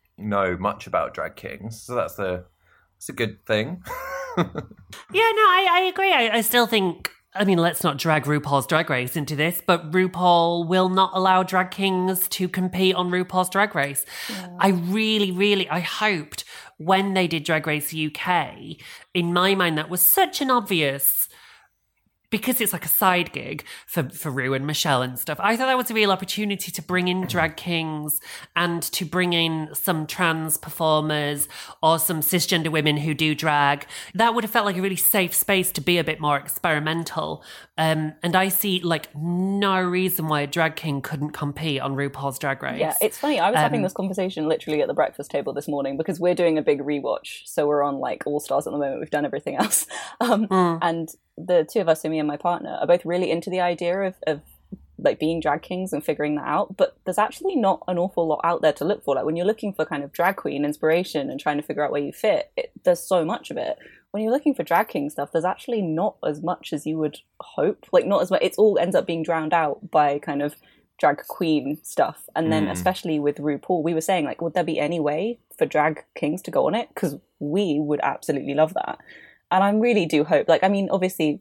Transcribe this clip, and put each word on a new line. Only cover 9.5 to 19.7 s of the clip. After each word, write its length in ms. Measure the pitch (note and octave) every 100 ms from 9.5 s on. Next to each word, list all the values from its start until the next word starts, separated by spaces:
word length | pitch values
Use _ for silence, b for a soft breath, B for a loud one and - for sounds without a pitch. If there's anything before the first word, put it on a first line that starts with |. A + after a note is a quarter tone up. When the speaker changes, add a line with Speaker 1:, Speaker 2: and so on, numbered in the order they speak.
| F3
Speaker 2:
but 280 | - E3+ D#3+
RuPaul 760 | F3 F#3 F3+ F3+ E3+ E3+ F3 E3+
will 220 | F#3 F#3
not 240 | F#3 F#3
allow 300 | F#3 F#3+ F#3
drag 260 | F#3 F#3 F#3
kings 560 | F#3 G3 F#3 F3+ F#3 -
to 200 | - F#3
compete 480 | F#3 F#3 F#3 F#3 F#3
on 140 | F3+
RuPaul's 380 | F3+ F#3 F#3 F3+
Drag 240 | G3 G#3 E3+
Race. 280 | C#3 C#3+ - B B
Speaker 3:
Yeah. 200 | G3+ F3+ F3
Speaker 2:
I 100 | F#3+
really, 600 | F3+ E3+ G#3 A3 G#3+ G3+
really, 380 | F3+ G3+ G3+ E3+
I 80 | E3
hoped 640 | E3 - G#3+ F3+ D3 - - B B B
when 360 | D#3 F#3+ G3
they 140 | F#3+ F3
did 160 | E3
Drag 200 | D3+ D#3 D3+
Race 260 | D3+ D3+
U 180 | D#3+ D3+
K, 680 | - - F3 C3+ - - - B B B
in 200 | F3+ E3+
my 220 | F3 F#3
mind, 240 | G3 F3